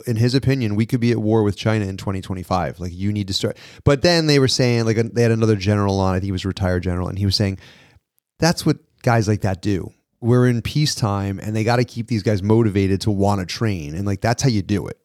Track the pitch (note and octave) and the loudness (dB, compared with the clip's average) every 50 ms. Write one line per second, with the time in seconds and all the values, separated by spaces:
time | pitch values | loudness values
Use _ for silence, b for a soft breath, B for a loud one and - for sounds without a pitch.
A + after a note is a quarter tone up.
0 | - A#2+ A#2+ A2 A#2+ B2 A#2+ C3+ - C3 C3+ C3+ A#2+ G#2 G#2 G#2+ A#2 - C3 A#2+ | -4 -4 0 0 2 2 2 2 2 0 0 0 0 0 0 0 0 0 0 0
1 | A#2 A#2+ A#2 A2 G#2+ G#2+ A2 A2+ G#2+ G#2 G2 - - A2+ A2 A2 G2+ F#2+ F#2+ F#2+ | 0 0 0 0 2 2 2 4 4 2 0 0 0 0 0 0 0 -4 -6 -8
2 | - G#2 F#2+ F#2+ F2+ - F#2+ F#2 F2+ - G2 F2+ E2+ C#2 - E2 F2 F2+ E2+ F2+ | -6 -6 -6 -6 -6 -8 -8 -8 -6 -2 -2 -2 -2 -4 -6 -8 -10 -10 -8 -6
3 | F#2+ G2+ G#2 G#2 G2+ F#2+ G2 - - G#2+ - B B B B B B C#3+ C#3+ C3+ | -4 -2 -2 -2 -4 -4 -4 -4 -4 -4 -6 B B B B B B 0 2 2
4 | - F3 F3 E3 D#3+ D3+ C#3+ C#3 C3 C3 - - C3 A#2+ A#2+ A#2 A#2 A2+ A2 A2+ | 4 2 2 4 4 4 4 4 4 2 2 2 2 2 2 2 2 2 2 0
5 | A2+ A2 F#2 A#2 A#2+ A2+ A2+ A2+ A2+ A2 A2 G2 F#2 G#2 G#2 G#2 G2+ G2+ G2 F#2+ | 0 -2 0 2 2 2 2 2 2 2 2 2 2 2 2 2 2 2 2 2
6 | F#2+ F#2+ F#2 F#2 F#2+ G2 F#2+ D#2 - G2 F2+ - G2 F2+ F2+ F2+ E2+ F#2 F2 F2+ | 2 2 0 0 -2 -2 -4 -4 -4 -4 -4 -2 0 0 0 0 -2 -2 -2 -2
7 | F2+ - - F#2 G2+ G2 F#2+ - G#2 G2 F#2+ - B B B B B B B B | -4 -4 -4 -2 0 0 0 2 0 0 -2 -4 B B B B B B B B
8 | B _ _ _ _ _ _ - D#3+ E3 F3 - - D#3+ C#3+ - _ _ _ _ | B _ _ _ _ _ _ -2 0 0 0 0 0 -2 -2 -2 _ _ _ _
9 | - B2 A#2+ A2+ G#2 G2+ G#2+ F#2+ - G2+ F#2+ F2+ - G#2+ G2+ E2+ - - - _ | -2 0 2 2 2 2 0 0 0 -2 -4 -4 -4 -4 -4 -4 -4 -8 -14 _
10 | _ _ _ _ - A2+ B2 B2 B2 B2 A#2+ A#2 - - - D3 D3+ C#3 - - | _ _ _ _ 0 2 2 4 4 2 2 0 -2 -4 -2 -2 0 -2 -2 -2
11 | A#2 G2+ G2+ G2+ G2 G2 G2 F#2 - G#2+ G#2+ A2 G#2+ A2+ A#2+ B2 B2+ - - A#2 | -2 -2 -2 -2 -4 -4 -6 -6 -6 -6 -4 -2 0 0 0 0 0 -2 -4 -8
12 | A2 - A#2 G#2+ - A2+ G#2+ F#2 F2+ G#2 A2 A#2 A#2 G#2+ F#2 G2+ F#2+ F#2+ G2 F#2 | -6 -4 -4 -2 0 0 0 0 2 2 4 4 4 4 2 2 2 2 2 0
13 | - A2+ G2+ F#2+ G2 G2+ G2+ F#2+ F#2 E2 - - A#2+ A2 G2 F2 D2 C#2+ D2+ F2 | 0 0 0 2 2 2 2 0 -2 -6 -6 -4 -2 -2 -2 -4 -6 -8 -8 -6
14 | G2+ G2+ G2 F#2+ - A2+ A#2+ - - C#3 A2+ G2+ F2 - G#2 F2+ A1 G1+ - - | -4 -4 -4 -2 -2 -2 -2 0 0 0 0 0 0 0 -2 -2 -2 -4 -10 -10